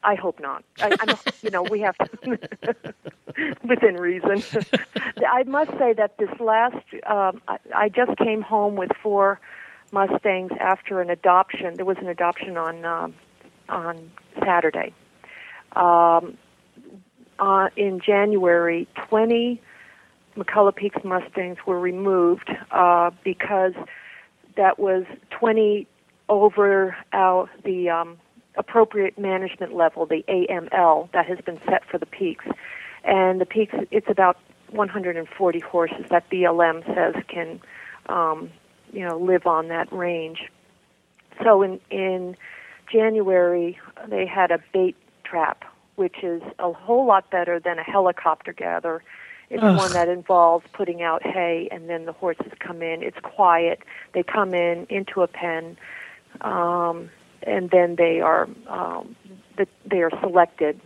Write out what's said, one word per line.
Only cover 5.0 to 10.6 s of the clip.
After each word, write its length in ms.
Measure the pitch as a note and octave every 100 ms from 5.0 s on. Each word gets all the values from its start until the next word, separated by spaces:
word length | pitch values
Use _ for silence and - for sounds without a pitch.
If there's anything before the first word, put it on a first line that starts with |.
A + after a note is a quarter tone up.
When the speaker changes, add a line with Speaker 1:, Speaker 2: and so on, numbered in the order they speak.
| - - D#3+
Speaker 1:
I 140 | B3
must 280 | C4 C#4 D#4 -
say 140 | C4
that 240 | A3 G#3 -
this 120 | G#3 -
last, 380 | A3+ A3 A#3+ - _ - -
um, 360 | G#3 F#3+ F#3 -
I, 80 | - - -
I 140 | G#3
just 280 | G3 B3 -
came 240 | A#3 G#3+
home 360 | G#3 G#3+ G#3 G3+
with 140 | F#3 -
four 360 | G#3+ G3+ G3 G3 - - - - _
Mustangs 600 | G3 G3 - G#3 F#3 F#3 -